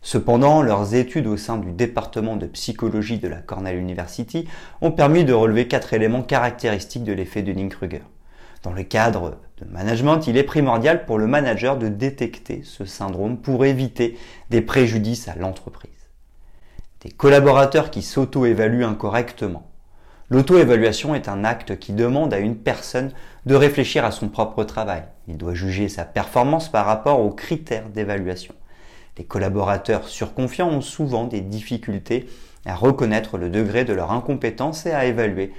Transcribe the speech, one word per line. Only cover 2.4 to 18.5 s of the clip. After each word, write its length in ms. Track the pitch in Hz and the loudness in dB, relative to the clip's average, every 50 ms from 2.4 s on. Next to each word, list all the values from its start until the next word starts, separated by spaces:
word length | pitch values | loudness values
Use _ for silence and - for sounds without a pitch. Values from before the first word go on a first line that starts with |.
| 90 82 | -6 -8
psychologie 720 | - - - - 110 - - 110 107 107 104 107 117 104 | -10 -10 -8 -8 -6 -4 -4 -2 -2 -2 -2 -2 -4 -6
de 100 | - 90 | -4 -6
la 80 | 82 85 | -8 -8
Cornell 400 | - - 101 90 95 95 92 90 | -10 -10 -10 -8 -6 -6 -6 -4
University 680 | 90 90 90 90 90 - - - 120 117 - 160 170 - - - - - - - | -6 -6 -6 -8 -8 -10 -8 -10 -10 -6 -6 -8 -6 -6 -12 -14 -16 -18 -12 -2
ont 100 | - 165 | -2 -2
permis 320 | 160 - 151 143 156 175 175 | 4 4 4 6 6 6 6
de 80 | 131 | 6
relever 380 | 127 113 110 110 107 113 123 123 | 6 6 6 4 4 2 2 2
quatre 240 | - 127 - - - | 0 -2 -2 0 0
éléments 300 | 110 107 110 117 127 123 | 2 2 2 0 0 -2
caractéristiques 840 | - 143 131 120 123 113 - - 117 107 98 - - - 127 120 | 0 0 2 2 0 -2 -2 -2 -2 -2 -2 -4 -8 -10 -8 -4
de 80 | 107 101 | -4 -4
l'effet 300 | 92 92 87 - 107 101 | -4 -4 -6 -4 -4 -4
Dunning-Kruger. 600 | 95 95 95 95 98 - - - 87 80 73 - - - - - - - - - - - - - | -2 -4 -4 -4 -6 -6 -8 -8 -8 -8 -10 -14 -16 -20 -20 -20 -20 -20 -20 -20 -20 -20 -12 -10
Dans 100 | 92 87 | -10 -8
le 100 | 90 95 | -8 -8
cadre 540 | - - 110 110 117 104 101 85 80 - - - - - - | -2 0 2 2 2 2 0 -4 -6 -8 -10 -16 -20 -18 -16
de 40 | 92 90 | -16 -12
management, 560 | 92 87 95 104 117 113 127 147 156 160 156 - | -10 -6 -2 -2 0 2 4 4 4 4 2 2
il 80 | 117 | 2
est 80 | 131 139 | 2 2
primordial 640 | 139 - 156 143 131 117 113 113 147 170 170 - | 2 2 2 2 4 2 2 4 2 2 2 0
pour 140 | - 117 107 | -2 0 0
le 80 | 107 107 | 2 2
manager 500 | 135 147 143 127 113 101 113 127 139 131 | 2 2 2 0 0 0 0 0 0 0
de 100 | 113 107 | -2 -4
détecter 760 | 104 101 123 139 135 - 123 113 117 - - - 117 - - | -2 -2 -4 -4 -2 -4 -6 -6 -6 -10 -10 -10 -10 -10 -10
ce 180 | - - - 101 | -16 -12 -12 -12
syndrome 540 | 98 - - 104 98 92 87 98 110 123 113 | -12 -10 -8 -8 -6 -4 -4 -2 -4 -4 -4
pour 260 | 117 139 135 117 131 | -2 -2 2 4 4
éviter 540 | 139 135 127 135 123 - - 120 117 117 - - - - - - - | 4 4 2 -2 -4 -2 -2 -2 -2 -2 -8 -18 -18 -20 -18 -8 0
des 100 | - 113 | 2 2
préjudices 720 | 107 - - 135 131 113 110 113 104 107 120 117 - - | 2 4 4 4 4 4 4 0 0 0 -2 -4 -6 -10
à 60 | 87 85 | -8 -6
l'entreprise. 540 | 90 95 92 - - - - - - - - - - _ - - - _ _ - - - - - - - - - - - - - | -6 -6 -6 -6 -12 -16 -16 -16 -20 -20 -20 -20 -20 _ -20 -20 -20 _ _ -20 -20 -20 -20 -20 -20 -18 -16 -16 -16 -16 -18 -18
Des 100 | - - | -18 -18
collaborateurs 800 | - - - 139 143 143 135 143 131 139 139 135 - 156 143 147 | -8 4 6 8 8 8 8 8 8 6 6 6 4 2 0 0
qui 100 | - 104 | -4 -8
s'auto-évaluent 840 | 92 - - - 131 131 - 143 127 120 | -8 -4 0 0 0 0 0 2 2 4